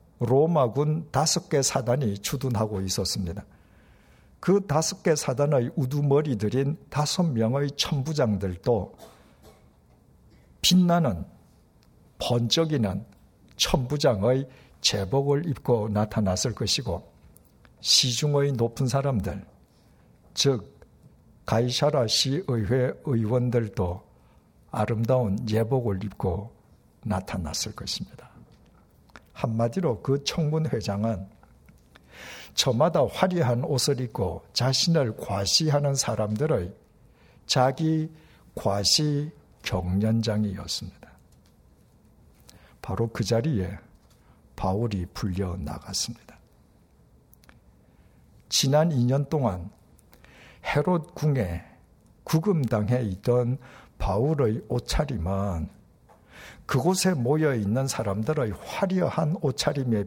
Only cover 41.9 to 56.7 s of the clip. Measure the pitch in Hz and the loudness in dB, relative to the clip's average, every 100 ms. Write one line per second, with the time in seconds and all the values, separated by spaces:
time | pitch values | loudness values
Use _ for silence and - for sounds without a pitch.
41.9 | _ _ _ - - - - - - - | _ _ _ -20 -20 -20 -20 -20 -16 -6
42.9 | 95 117 - 98 117 139 117 87 - - | -2 -2 -2 0 0 0 0 -2 -6 -14
43.9 | - _ _ _ - - - 95 98 117 | -20 _ _ _ -20 -20 -6 -2 -2 -2
44.9 | 101 87 - 101 90 92 90 76 78 - | -4 -6 -6 -4 -2 -4 -4 -8 -10 -8
45.9 | 95 - 120 - - _ _ _ _ _ | -6 -6 -8 -16 -20 _ _ _ _ _
46.9 | _ _ _ _ - - - _ _ _ | _ _ _ _ -20 -20 -20 _ _ _
47.9 | _ - _ - - - - 135 147 165 | _ -20 _ -20 -20 -6 -2 2 4 4
48.9 | 135 120 135 143 160 123 92 85 - _ | 4 2 2 0 0 0 -2 -8 -16 _
49.9 | - _ - - - - - - 147 147 | -20 _ -20 -20 -20 -20 -12 -4 0 2
50.9 | 175 147 - 151 135 92 82 - - - | 0 -2 -2 0 2 0 -4 -10 -20 -20
51.9 | _ _ _ - 160 202 170 123 110 101 | _ _ _ -2 0 2 2 2 2 2
52.9 | 123 110 92 - 123 120 131 - - - | 0 0 -2 2 2 2 -2 -6 -20 -16
53.9 | - - 98 139 151 120 113 - 120 - | -4 -2 0 0 2 2 0 -2 -6 -2
54.9 | - 143 113 85 95 101 85 - - _ | -2 0 -2 -2 -2 -2 -4 -6 -10 _
55.9 | _ _ - _ - - - - | _ _ -20 _ -20 -20 -16 -2